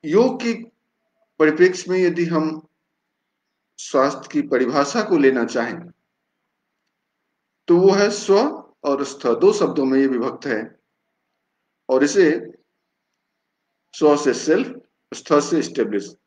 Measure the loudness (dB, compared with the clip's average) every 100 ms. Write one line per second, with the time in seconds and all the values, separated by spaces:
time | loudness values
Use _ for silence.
0 | 0 2 2 0 -6 -6 -10 _ _ _
1 | _ _ _ _ 0 4 2 2 -4 0
2 | 0 0 -2 -2 -2 -6 _ _ _ _
3 | _ _ _ _ _ _ _ _ -4 -2
4 | 0 -4 -6 -6 -2 -2 0 -2 -2 -4
5 | -2 2 2 2 -4 -4 -6 -10 -16 _
6 | _ _ _ _ _ _ _ _ _ _
7 | _ _ _ _ _ _ 2 4 6 4
8 | 2 0 2 2 2 -4 -16 _ -4 -2
9 | -4 -4 -2 4 4 4 -2 0 0 2
10 | 2 0 -4 -8 -6 -6 -8 _ _ _
11 | _ _ _ _ _ _ _ _ _ 0
12 | 2 2 2 2 -6 -18 _ _ _ _
13 | _ _ _ _ _ _ _ _ _ 0
14 | 2 2 0 -2 0 0 -2 -10 _ _
15 | _ -18 0 0 2 -2 -4 -4 -4 -4
16 | -8 -20